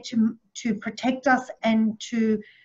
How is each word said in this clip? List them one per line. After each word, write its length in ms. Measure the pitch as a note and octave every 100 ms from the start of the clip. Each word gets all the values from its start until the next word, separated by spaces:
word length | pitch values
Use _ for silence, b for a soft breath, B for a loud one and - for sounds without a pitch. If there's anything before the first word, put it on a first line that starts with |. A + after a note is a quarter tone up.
| -
to, 300 | A3+ A3 - _ -
to 200 | A#3 G#3
protect 500 | G#3+ - B3+ C4 C#4
us 240 | B3+ - -
and 340 | A3+ A3 A3 G#3 -
to, 320 | A#3 A3 G#3+ B B